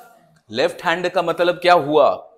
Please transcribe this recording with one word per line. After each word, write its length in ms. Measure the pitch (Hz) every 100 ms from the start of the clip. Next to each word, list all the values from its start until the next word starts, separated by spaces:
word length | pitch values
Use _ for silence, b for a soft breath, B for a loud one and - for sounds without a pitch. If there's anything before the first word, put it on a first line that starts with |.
| - _ _ _ -
लेफ्ट 340 | 110 170 - 175
हैंड 240 | 170 180
का 120 | 180
मतलब 380 | 165 165 175 170
क्या 120 | 175 175
हुआ 320 | 143 151 120 92 -